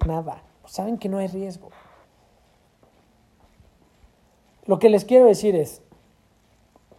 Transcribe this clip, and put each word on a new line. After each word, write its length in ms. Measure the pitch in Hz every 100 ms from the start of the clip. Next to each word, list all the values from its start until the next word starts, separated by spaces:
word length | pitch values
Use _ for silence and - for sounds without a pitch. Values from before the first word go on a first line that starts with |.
| 165
nada. 380 | 160 156 113 - _ -
Saben 320 | - 202 233
que 100 | 196
no 100 | 196
hay 80 | 190
riesgo. 440 | 190 196 170 - - - - _ _ _ _ _ _ _ _ _ _ _ _ _ _ _ _ _ _ _ _ _ _ _ _ _ _ -
Lo 120 | 190
que 100 | 226
les 160 | 208
quiero 220 | 202 254 247
decir 300 | 196 208 175
es, 260 | 139 - _ - _ _ _ _ _ _ _ _ _